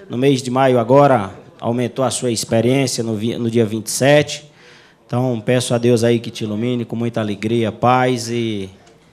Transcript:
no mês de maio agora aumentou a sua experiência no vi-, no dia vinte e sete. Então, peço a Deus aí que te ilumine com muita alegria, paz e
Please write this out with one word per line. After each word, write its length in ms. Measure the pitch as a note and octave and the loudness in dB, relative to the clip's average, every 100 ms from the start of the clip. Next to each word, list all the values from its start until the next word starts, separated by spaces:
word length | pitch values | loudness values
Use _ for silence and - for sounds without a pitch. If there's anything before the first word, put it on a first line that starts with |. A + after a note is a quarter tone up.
| - | -10
no 80 | A#2 | -2
mês 260 | C#3 C3 | 2 2
de 80 | A#2+ | 0
maio 280 | B2+ C3+ B2 | 0 2 2
agora 520 | A2+ C#3 C#3+ B2 F#2+ - - - | 4 6 6 4 0 -8 -20 -8
aumentou 440 | A2+ A#2+ A#2+ - B2+ | -4 -2 -4 -2 -4
a 60 | |
sua 200 | - B2+ | -2 -4
experiência 720 | A2 - A2+ A#2 C3+ B2+ - A2+ | -4 -2 0 2 2 0 -4 -4
no 100 | G#2+ | -4
vi-, 220 | A2+ E2+ | -4 -4
no 140 | A#2 | -2
dia 160 | A2+ G#2+ | 0 0
vinte 220 | A2 G#2 | -2 -6
e 20 | |
sete. 600 | - C3 D3 D3 - - _ - - _ _ _ | 0 4 4 2 -6 -16 _ -20 -20 _ _ _
Então, 340 | A#2+ C3 A#2 | -4 -2 -2
peço 320 | G#2+ B2 - | 0 0 0
a 60 | A#2+ | 0
Deus 240 | A#2+ A#2+ | 2 2
aí 160 | A#2 A#2 | 2 0
que 140 | A2+ | -2
te 100 | - | -8
ilumine 420 | A2 G#2 A#2+ B2 A2+ | -6 -4 -4 -4 -6
com 120 | A#2 | -6
muita 240 | A#2 A2+ | -4 -4
alegria, 500 | G#2+ G2+ A2 A#2 A2 | -4 -4 -2 -2 -2
paz 580 | - A#2+ B2+ B2+ B2 A2 | 0 2 2 2 -2 -4
e 400 | A#2+ A2+ G#2 F#2+ F#2+ - _ _ | -6 -4 -6 -10 -14 -20 _ _